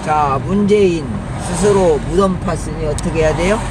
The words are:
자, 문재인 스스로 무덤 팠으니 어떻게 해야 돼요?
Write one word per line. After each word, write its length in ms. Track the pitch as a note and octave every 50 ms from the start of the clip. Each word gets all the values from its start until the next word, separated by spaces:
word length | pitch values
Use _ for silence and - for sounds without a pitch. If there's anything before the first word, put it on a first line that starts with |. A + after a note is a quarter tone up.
| -
자, 380 | D#3 D3+ D3+ D3+ C#3+ C3+ C3 -
문재인 600 | C3+ F#3 G3+ G#3 G3 G3+ G#3 G3+ F#3 E3+ E3 C#3+ B2 G#2+ G2 - - - - - -
스스로 500 | F3+ E3 F#3 G#3 G3+ G3 F#3+ E3+ D#3 C3+ A#2 B2
무덤 300 | D#3 F3+ G3 F#3+ F#3 F3
팠으니 440 | - F#3 E3 D3+ - E3+ D#3 D#3+ D#3+ D3+
어떻게 320 | D3 D3 - F3+ D3+ E3
해야 140 | D#3 D#3 D3+
돼요? 240 | D3+ E3+ F#3 G#3 A3 - -